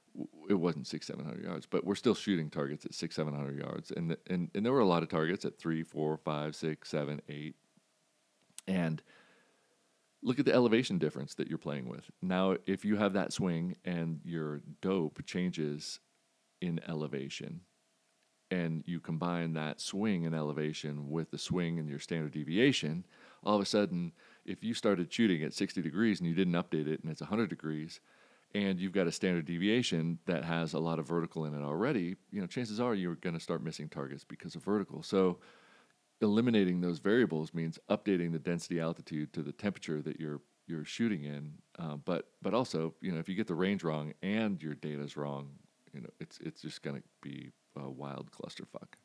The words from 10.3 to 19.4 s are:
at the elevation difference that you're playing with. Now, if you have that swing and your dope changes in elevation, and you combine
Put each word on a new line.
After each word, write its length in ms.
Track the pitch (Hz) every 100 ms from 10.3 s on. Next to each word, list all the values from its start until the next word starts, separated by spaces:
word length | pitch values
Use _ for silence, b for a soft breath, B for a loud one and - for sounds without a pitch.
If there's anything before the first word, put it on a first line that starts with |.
| 127
at 80 | 135
the 80 |
elevation 420 | 127 120 113 127 92
difference 380 | 76 64 71
that 140 | - -
you're 100 | 80
playing 300 | - 73 62
with. 200 | - - -
Now, 340 | 92 92 95 95 -
if 160 | 95
you 140 | 104 104
have 160 | 101
that 180 | 95 -
swing 440 | - 92 82 87 -
and 360 | - 87 82 80
your 380 | - 82 78 73 - 76
dope 460 | 95 95 78 - -
changes 720 | 92 90 85 76 76 - - _ _ _ _ _ -
in 180 | 90 82 -
elevation, 760 | 80 76 71 69 - 65 85 - _ _ _ _ _ _ _ -
and 320 | 92 85 80 82
you 120 | 85
combine 540 | - 80 87 87